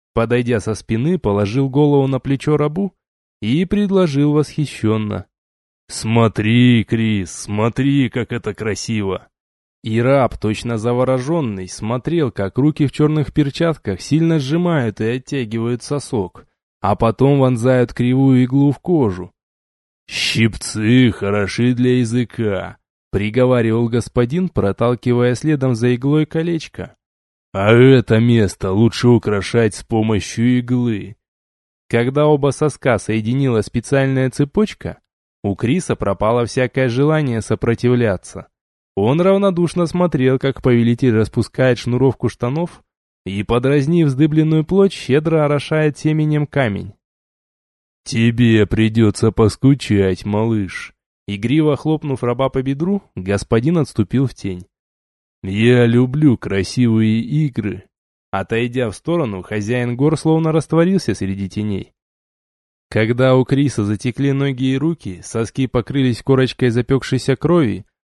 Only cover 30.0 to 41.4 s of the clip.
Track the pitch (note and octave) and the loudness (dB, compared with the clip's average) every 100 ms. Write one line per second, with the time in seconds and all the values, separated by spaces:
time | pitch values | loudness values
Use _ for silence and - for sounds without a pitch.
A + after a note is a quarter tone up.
30 | A2 G#2 - - A#2+ B2 A#2+ B2 A#2+ G#2 | 0 -2 -4 -2 0 0 0 -2 -2 -4
31 | F#2+ - _ _ _ _ _ _ _ A#2 | -10 -18 _ _ _ _ _ _ _ 0
32 | A#2+ C#3+ D3+ D3 C#3+ - D3+ - C#3 G#2+ | 0 2 2 2 0 0 -4 -2 -2 -2
33 | - A2 G#2+ C3+ C3+ A2+ - A#2 - C#3 | -2 -2 -2 0 0 0 -2 -6 -2 0
34 | C3+ C3+ C3 - C#3+ G3+ G#3+ - - - | 2 0 -2 -2 -2 0 -2 -4 -14 -14
35 | _ _ _ _ G#2 F#2+ A#2 F3 - G#2+ | _ _ _ _ -6 -4 -2 -2 -2 -2
36 | G2+ F#2+ G#2+ A#2+ A#2 C3 B2+ C3 C3 A#2+ | -2 -2 0 0 -2 -2 -2 0 0 0
37 | D3 D#3 C#3 A2+ - A2 A#2 A2+ A#2+ B2 | 0 0 -2 -4 -4 -2 0 0 2 2
38 | A2+ F2+ - E2+ - _ _ _ _ - | 2 -2 -8 -18 -20 _ _ _ _ -2
39 | G#2+ D#3 F#3 G3 G3+ F3 E3+ F3 E3 F3+ | 0 2 2 2 2 0 0 0 -2 0
40 | F3+ C#3+ C3 C3 C#3 - C3 A#2+ A#2 A#2+ | 0 2 2 2 -2 0 2 4 2 2
41 | C3 A2 G#2 - | 2 2 0 -2